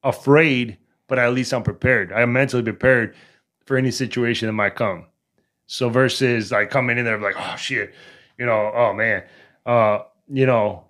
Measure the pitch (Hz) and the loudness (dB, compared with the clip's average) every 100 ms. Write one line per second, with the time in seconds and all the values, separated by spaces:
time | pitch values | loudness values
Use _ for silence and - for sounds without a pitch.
0 | 135 - - 147 160 127 120 104 _ _ | -4 -4 4 4 4 0 -4 -10 _ _
1 | _ 127 120 127 123 127 104 - 127 120 | _ 0 0 0 -2 -2 -4 -2 0 0
2 | 92 104 120 123 139 123 110 101 127 123 | 0 0 2 2 2 0 -2 0 2 2
3 | 110 - - _ _ _ _ 131 131 - | 0 -8 -20 _ _ _ _ 0 0 -2
4 | 123 - 120 110 113 107 101 - 110 87 | -4 -2 0 0 -2 -2 -2 -2 -4 -4
5 | - _ _ _ _ _ _ - 123 120 | -12 _ _ _ _ _ _ -4 0 2
6 | 131 - 131 117 101 110 104 139 123 120 | 2 2 0 0 0 -2 0 -2 -2 -2
7 | 117 107 101 95 - - - 127 101 - | -2 -2 -4 -6 -10 -10 -6 -6 -6 -12
8 | - - _ _ 120 110 107 113 117 98 | -20 -20 _ _ -2 0 0 0 0 2
9 | 113 98 - - _ _ 123 120 107 104 | -2 -2 -6 -20 _ _ 0 2 4 2
10 | - _ _ 135 131 120 104 95 _ | -4 _ _ 0 2 4 0 -4 _